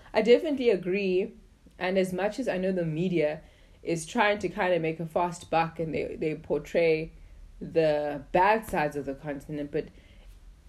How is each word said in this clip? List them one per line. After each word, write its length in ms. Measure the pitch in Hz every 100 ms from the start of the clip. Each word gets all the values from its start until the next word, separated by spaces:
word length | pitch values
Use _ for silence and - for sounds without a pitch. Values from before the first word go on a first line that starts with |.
| -
I 80 | 214
definitely 480 | 220 247 320 269 240
agree. 640 | 190 175 196 196 185 220 - - _ - -
And 200 | 180 190
as 140 | 185
much 260 | 180 208 214
as 100 | 226
I 100 | 185
know 140 | 185
the 120 | 185
media 560 | 165 151 185 170 151 160 - - - -
is 240 | - 165 156
trying 320 | 240 208 208
to 100 | 180
kind 240 | 196 185
of 80 | 175
make 180 | 160 160
a 60 | 165
fast 440 | 185 175 170 -
buck 280 | 160 165 -
and 160 | 160
they, 220 | 147 - -
they 160 | 160
portray 800 | 156 - 147 - 180 165 156 160 - - - - -
the 640 | 160 160 160 147 147 147 -
bad 340 | 180 196 220 226
sides 280 | 180 151 147
of 80 | 139
the 80 |
continent, 560 | 135 151 139 - 147 143
but 160 | 156 143 - - - - - - -